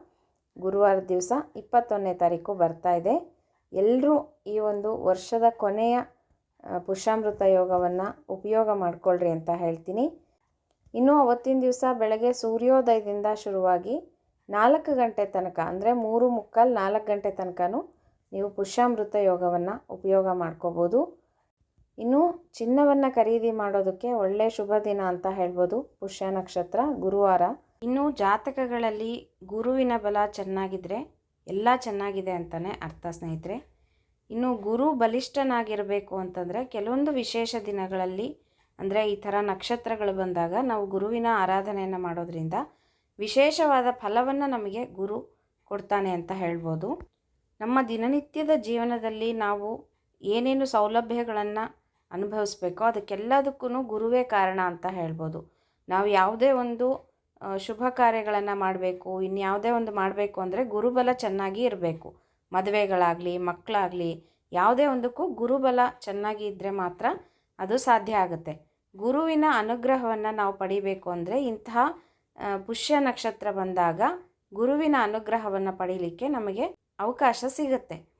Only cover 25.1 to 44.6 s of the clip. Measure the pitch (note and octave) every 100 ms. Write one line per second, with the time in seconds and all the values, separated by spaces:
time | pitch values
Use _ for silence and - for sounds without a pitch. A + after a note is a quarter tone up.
25.1 | F3 F#3+ F#3+ F3+ F3+ F3+ A3+ C#4+ _ G3
26.1 | - F#3+ F#3+ F#3 F3+ F3 G#3+ D4 A3+ F#3+
27.1 | G3+ G3 F3+ F3+ C#4+ _ _ A#3 C4 D4
28.1 | C#4+ D4 - C#4 C4+ B3 A#3+ A3+ G#3+ A3+
29.1 | A#3+ - _ F#3+ G#3+ A#3 C4 B3+ A#3 G#3
30.1 | G#3 G#3 G#3 F#3+ F#3+ F#3+ F#3+ F3+ A3 D#4+
31.1 | _ _ _ - F#3+ A#3 B3+ A#3+ G3+ G3+
32.1 | G3 F#3 F3 E3+ E3 F#3 - D#3+ - F3
33.1 | E3 E3 D#3+ E3+ A#3+ - _ _ _ _
34.1 | _ - A3+ B3+ A3+ G3+ A3+ D4+ C4 A3+
35.1 | B3 B3+ C#4+ C4+ A#3+ G#3+ G#3 G3 G3+ G3+
36.1 | F#3+ F#3 F3+ F3 G#3+ B3+ G#3+ G#3+ C4 D4
37.1 | C4+ A3+ A#3 A#3 A#3 G3+ G3+ F#3+ F#3+ F#3
38.1 | F#3 B3+ - _ _ _ - F#3+ G#3 G#3+
39.1 | G3+ G#3 G3+ G#3 F#3+ - A#3+ A3+ G#3+ G3+
40.1 | F#3+ F#3 F3 E3+ G#3 C4 G#3+ G3 F#3+ G#3
41.1 | A#3 A#3 G#3+ F#3 F#3+ G3 G3+ F#3+ F#3 F3+
42.1 | E3+ E3+ E3 D#3+ G3 D4+ _ _ _ _
43.1 | - G#3 C4+ D4 D4+ D4+ C4 B3 B3 G#3
44.1 | A3+ C4 C#4 C#4+ A#3+